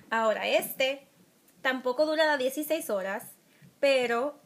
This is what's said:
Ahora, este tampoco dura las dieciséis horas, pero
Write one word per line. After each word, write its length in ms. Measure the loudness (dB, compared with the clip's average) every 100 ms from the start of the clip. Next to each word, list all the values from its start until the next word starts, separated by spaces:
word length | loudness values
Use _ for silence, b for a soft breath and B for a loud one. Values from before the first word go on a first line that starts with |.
| B
Ahora, 380 | 0 0 0 2
este 580 | 0 0 -2 -2 -2 -10 _ _ _ _ _
tampoco 440 | -2 -2 -2 0 2
dura 200 | 2 2
las 140 | 2
dieciséis 500 | 0 -2 -4 -4 -2
horas, 320 | -4 -4 -6 -10 -20 B B B _
pero 580 | 2 2 2 0 -2 -6